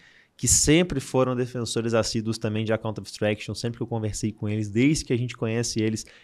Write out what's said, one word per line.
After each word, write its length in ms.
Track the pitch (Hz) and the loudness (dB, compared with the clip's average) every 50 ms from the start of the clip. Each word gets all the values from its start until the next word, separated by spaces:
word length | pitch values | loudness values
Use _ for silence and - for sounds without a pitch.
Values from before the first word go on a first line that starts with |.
| _ - _ _ _ _ _ | _ -20 _ _ _ _ _
que 120 | - - 123 | -4 0 2
sempre 540 | - - - 147 151 170 180 180 156 135 | 4 4 6 6 6 6 6 4 0 -4
foram 340 | - - - 127 131 127 127 | -4 0 2 2 2 4 2
defensores 580 | 120 127 120 123 123 113 107 - 117 113 117 113 | 0 -2 -2 -2 -6 -6 -4 -2 -2 0 2 2
assíduos 440 | 113 104 - - 113 107 110 110 - | 2 2 2 -2 -2 -2 -2 -4 -2
também 260 | - 110 107 110 113 | -2 -2 -2 0 0
de 80 | 104 | 0
Account 260 | 110 107 - 110 104 110 | 0 -2 -2 -4 -6 -6
Abstraction. 560 | 95 - - - 110 104 107 - - - 104 | -10 -12 -6 -2 0 0 0 0 -4 -10 -8
Sempre 220 | - - 117 117 | -6 -6 -6 -4
que 80 | - 117 | -4 -6
eu 40 | - | -4
conversei 440 | 117 113 110 107 101 - - 107 | -4 -4 -4 -4 -4 -2 -4 -4
com 160 | - - 110 104 | -4 -4 -6 -4
eles, 220 | 104 110 107 101 | -2 -2 -4 -2
desde 340 | 98 113 131 147 156 - - | 2 4 4 4 4 2 0
que 80 | - | -2
a 60 | 131 117 | -2 -2
gente 180 | 123 120 - | -2 -4 -6
conhece 460 | - 123 113 110 117 117 - - 110 | -6 -4 -2 -2 -2 -2 -2 -2 0
eles, 240 | 107 110 110 110 - - - - | 0 0 -2 -4 -8 -12 -18 -20